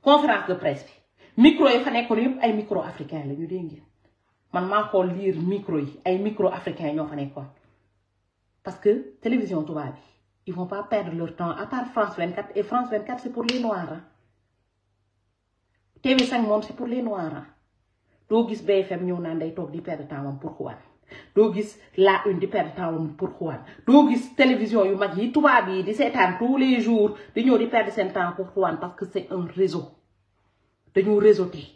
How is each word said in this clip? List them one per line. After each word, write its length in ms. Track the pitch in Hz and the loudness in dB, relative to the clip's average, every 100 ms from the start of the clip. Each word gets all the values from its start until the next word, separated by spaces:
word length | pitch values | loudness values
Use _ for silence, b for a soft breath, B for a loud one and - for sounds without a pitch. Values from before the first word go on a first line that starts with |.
Conférence 460 | 277 294 285 202 185 | 8 6 6 0 -2
de 60 | |
presse 320 | 180 151 143 - | -2 -2 -4 -12
bi. 560 | _ _ _ - - | _ _ _ -8 6
Micro 260 | 285 - 277 | 8 8 4
yi 120 | 240 | 4
fa 120 | 277 | 2
nekkoon 280 | 240 233 220 | -2 0 0
yëpp 200 | 254 - | 0 2
ay 100 | 233 | 0
micro 280 | 214 208 185 | 0 -2 -6
africain 440 | - - 147 160 139 | -6 -12 -10 -8 -8
la, 80 | |
ñu 140 | 143 165 | -8 -8
dégg 160 | 185 | -8
ngeen. 200 | 165 156 _ _ _ _ _ _ _ | -10 -14 _ _ _ _ _ _ _
Man 140 | 180 185 | -4 0
maa 220 | 208 214 | -2 0
xool 220 | 190 180 | 0 0
lire 260 | 175 196 160 | -2 -4 -2
micro 400 | 175 202 202 160 | -4 -4 -4 -4
yi, 200 | 139 - 185 | -4 -6 -4
ay 140 | 185 | -2
micro 300 | 208 208 180 | -2 -2 -2
africain 440 | - - 156 156 | -2 -10 -8 -6
ñoo 140 | 156 151 | -6 -6
fa 80 | 147 | -8
nekkoon. 320 | 139 143 135 _ _ _ _ _ _ _ _ _ _ _ | -10 -10 -16 _ _ _ _ _ _ _ _ _ _ _
Parce 160 | - 185 | -16 0
que 380 | 208 226 - - | 2 2 -4 -8
télévision 420 | 226 247 196 170 | -2 -2 0 -4
tubaab 320 | 151 151 139 - | -4 -8 -10 -12
bi, 60 | _ _ _ _ - | _ _ _ _ -12
ils 80 | |
vont 140 | 175 180 | -8 -6
pas 160 | 202 | -8
perdre 280 | - 214 170 | -4 -4 -4
leur 240 | 165 160 - | -6 -8 -6
temps, 140 | 170 | -8
à 160 | - 226 | -6 -8
part 220 | 254 - | -8 -6
France 280 | 233 202 - | -2 -4 -2
vingt-quatre, 340 | 175 190 - 202 | -6 -6 -6 -6
et 60 | |
France 300 | 202 240 - | -2 -4 -2
vingt-quatre, 300 | 214 - 247 | -6 -6 -10
c'est 80 | 233 | -8
pour 100 | 233 233 | -6 -4
les 140 | 247 | -4
Noirs, 340 | 233 190 160 | -4 -4 -8
hein. 100 | 160 - _ _ _ _ _ _ _ _ _ _ _ _ _ _ _ _ _ _ _ | -12 -16 _ _ _ _ _ _ _ _ _ _ _ _ _ _ _ _ _ _ _
T 100 | 262 | 2
V 100 | 262 | 4
cinq 180 | 247 240 | 4 0
moom, 180 | 214 214 | 2 0
c'est 140 | - - | -2 -10
pour 100 | 247 | -6
les 160 | 247 | -4
Noirs, 320 | 233 196 160 | -4 -4 -6
hein. 140 | 139 - _ _ _ _ _ _ _ _ | -8 -16 _ _ _ _ _ _ _ _
Doo 180 | 220 233 | 2 2
gis 140 | 208 | -2
B 220 | - 196 | 2 2
F 80 | 185 | 2
M 140 | 175 180 | -4 -4
ñëw 140 | 175 | -4
naan 200 | 170 160 | -4 -4
day 160 | 160 185 | -6 -8
toog 160 | 151 | -10
di 100 | 165 | -10
perdre 260 | 180 151 139 | -8 -10 -10
temps 200 | 143 139 | -10 -8
am 100 | 139 | -8
pour 180 | - - | -12 -10
Juan. 220 | 127 - _ _ _ B B 202 | -12 -12 _ _ _ B B 2
Doo 160 | 214 | 2
gis 260 | 185 208 - b - | 2 -8 -12 b 4
La 240 | 196 190 208 | 4 4 0
Une 100 | 175 | -2
di 80 | 190 | -2
perdre 280 | 208 160 185 | -2 -4 -4
temps 140 | 170 | -6
am 260 | 160 156 - | -4 -6 -6
pour 140 | 185 - | -10 -6
Juan. 240 | 165 127 B B - | -8 -8 B B 6
Doo 200 | 277 - | 8 8
gis 260 | 247 - - | 2 -4 2
télévision 500 | 262 226 208 220 196 | 4 4 2 2 2
yu 100 | 196 | 2
mag 220 | 196 170 | -2 -2
yi 140 | 240 | 0
tubaab 360 | 302 294 247 185 | 4 6 4 2
yi 140 | 190 | -4
di 120 | 185 220 | -4 0
seetaan 420 | 269 254 185 175 | 0 2 2 2
tous 200 | 240 269 | 0 2
les 220 | 262 240 | 2 2
jours 380 | 208 226 208 B B | 2 2 2 B B
di 100 | - | 0
ñëw 140 | 247 226 | 2 4
di 80 | 226 | 2
perdre 260 | 233 208 | 0 0
seen 220 | 214 185 | -2 -4
temps 200 | 190 175 170 | -2 -4 -4
pour 160 | 180 | -6
Juan, 240 | 196 180 160 | -2 -2 -2
parce 160 | 170 - | -8 -10
que 100 | 185 | -8
c'est 260 | 190 180 | -8 -6
un 140 | 185 170 | -6 -6
réseau. 440 | 175 185 160 139 _ _ _ _ _ _ _ _ _ _ | 0 0 0 -10 _ _ _ _ _ _ _ _ _ _
Dañu 240 | 190 196 208 | 0 4 6
réseauté. 540 | 214 208 180 160 - | 6 6 2 -6 -16